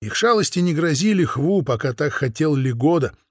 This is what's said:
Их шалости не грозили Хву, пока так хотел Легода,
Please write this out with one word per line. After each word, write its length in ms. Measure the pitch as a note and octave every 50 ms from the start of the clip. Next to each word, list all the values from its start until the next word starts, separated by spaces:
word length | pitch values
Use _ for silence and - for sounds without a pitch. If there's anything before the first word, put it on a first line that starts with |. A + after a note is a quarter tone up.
Их 140 | G#2+ G#2+ -
шалости 440 | - A3 A#3+ A#3+ G#3+ F#3+ - - F3+
не 140 | F3+ F3 D#3+
грозили 520 | D3 E3 E3+ D3 B2+ F#3 G#3+ G#3 F#3 E3+
Хву, 360 | - - C3 C#3 E3+ G3+ G3
пока 320 | C#3 C3+ B2 A2+ - C3+ A#2+
так 200 | - D3 C#3+ -
хотел 420 | - C#3 B2+ A2 - D#3 D#3 D3
Легода, 600 | C3+ C3 C3 A#2+ A2+ B2+ D#3 E3+ E3 C3 G#2+ - - _ _